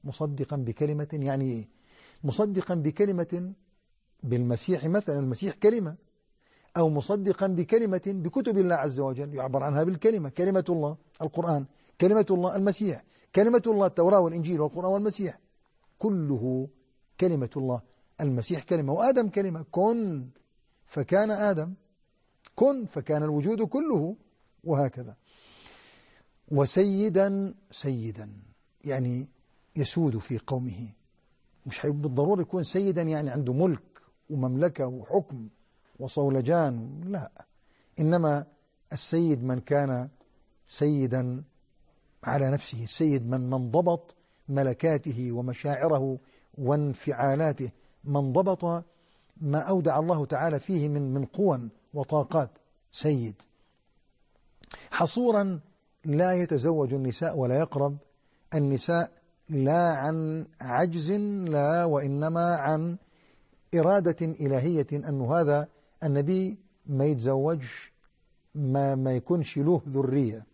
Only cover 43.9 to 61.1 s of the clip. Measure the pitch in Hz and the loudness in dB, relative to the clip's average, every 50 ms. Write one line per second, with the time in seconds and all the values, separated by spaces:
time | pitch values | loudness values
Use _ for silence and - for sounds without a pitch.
43.9 | 170 170 - - - _ _ _ _ _ _ - 139 139 135 135 123 - - 165 | 2 0 -4 -14 -20 _ _ _ _ _ _ -4 0 0 0 0 0 0 0 0
44.9 | 156 143 - 160 123 117 127 123 113 120 123 127 120 - - 143 143 127 147 165 | 0 0 -2 -4 -6 -4 -4 -4 -4 -4 -4 -6 -6 -6 -4 -4 -2 0 2 2
45.9 | 156 135 135 135 131 127 _ _ _ _ _ _ - - 135 123 143 147 147 143 | 2 2 0 -2 -4 -6 _ _ _ _ _ _ -10 -4 0 0 2 2 0 -2
46.9 | 123 - - 147 135 120 135 139 135 147 160 156 143 - 135 117 - _ _ _ | -4 -4 -4 -4 -2 0 2 2 2 2 0 0 -2 -2 -6 -10 -10 _ _ _
47.9 | _ _ - 143 143 143 139 135 127 170 190 196 185 175 180 170 170 170 165 _ | _ _ -6 -2 0 0 0 2 2 2 2 2 0 0 -2 -4 -4 -4 -6 _
48.9 | _ _ _ _ _ _ _ _ _ - 160 143 143 151 - 190 196 185 151 165 | _ _ _ _ _ _ _ _ _ -6 -4 -2 -2 -2 0 0 0 2 2 2
49.9 | 135 147 156 170 180 151 143 123 156 127 156 165 151 135 - - 190 160 143 151 | 2 2 2 2 0 0 0 -2 -2 -2 0 0 -2 -2 -4 -2 -2 0 0 0
50.9 | 147 147 143 131 131 139 135 - - 180 202 190 147 123 117 110 - _ _ _ | -2 -2 -2 -2 -2 -2 -4 -4 -2 0 2 2 2 0 -4 -10 -14 _ _ _
51.9 | - 147 135 - 156 151 139 - - 160 135 117 _ _ _ _ _ _ _ _ | -8 -8 -4 0 0 0 0 2 0 0 0 0 _ _ _ _ _ _ _ _
52.9 | - - - 156 147 127 117 110 101 _ - _ _ _ _ _ _ _ _ _ | -14 -2 0 0 2 2 -2 -4 -8 _ -20 _ _ _ _ _ _ _ _ _
53.9 | _ _ _ _ _ _ _ _ _ _ _ _ _ _ - _ - - - - | _ _ _ _ _ _ _ _ _ _ _ _ _ _ -20 _ -20 -20 -16 -8
54.9 | - - 175 151 - 233 247 240 220 208 202 196 180 156 - _ _ _ _ _ | -2 -2 0 0 0 0 2 2 2 2 2 0 -2 -6 -8 _ _ _ _ _
55.9 | _ _ - 156 143 156 180 185 185 180 175 165 160 135 117 165 165 156 139 120 | _ _ -4 0 2 2 4 2 2 0 0 0 0 0 2 2 2 2 0 0
56.9 | 135 139 131 127 117 - 170 165 - 151 127 123 127 143 160 156 - 139 139 143 | -2 -2 -2 -4 -4 -2 -4 -4 -2 -2 0 2 2 0 0 0 0 0 0 0
57.9 | 143 143 _ _ _ _ _ _ _ _ _ _ - 156 143 139 135 120 - - | -2 -6 _ _ _ _ _ _ _ _ _ _ -2 0 2 2 2 0 0 0
58.9 | 170 170 170 - _ _ _ _ _ _ _ - 156 139 131 135 156 175 175 170 | 0 0 0 -2 _ _ _ _ _ _ _ -4 -2 0 2 4 4 4 4 2
59.9 | 160 135 135 151 160 160 160 156 156 160 151 - _ _ - 131 120 135 175 175 | 2 0 -2 -2 -2 -2 -2 -2 -4 -6 -8 -10 _ _ -8 -2 0 0 2 0
60.9 | 165 170 151 160 | 0 -2 -2 -2